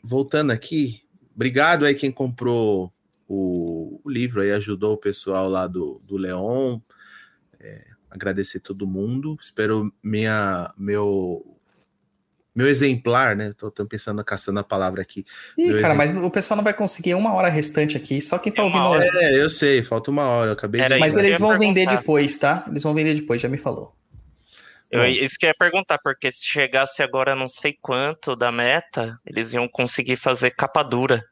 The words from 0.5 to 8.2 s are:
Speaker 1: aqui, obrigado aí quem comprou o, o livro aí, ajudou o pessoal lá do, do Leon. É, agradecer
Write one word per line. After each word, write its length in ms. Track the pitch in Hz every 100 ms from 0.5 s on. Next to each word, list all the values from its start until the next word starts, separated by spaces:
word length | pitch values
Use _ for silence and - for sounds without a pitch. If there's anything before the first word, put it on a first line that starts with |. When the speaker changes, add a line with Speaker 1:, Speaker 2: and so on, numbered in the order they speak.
Speaker 1:
aqui, 500 | 113 - 160 135 110 _ _ _
obrigado 520 | - 127 127 156 170 147
aí 80 |
quem 180 | 143 139
comprou 800 | 131 131 123 123 120 110 98 90 _ _ _ _
o, 720 | 98 92 87 85 82 80 -
o 60 | 147
livro 300 | 123 123 110
aí, 100 | 98
ajudou 400 | 101 101 98 104
o 40 | 107
pessoal 500 | 101 98 - 95 95
lá 180 | 92 90
do, 340 | 90 76 67
do 120 | _ 98
Leon. 640 | 92 90 104 127 131 117 _ _ - - - _ _ _
É, 240 | - 52 - _ _
agradecer 480 | 95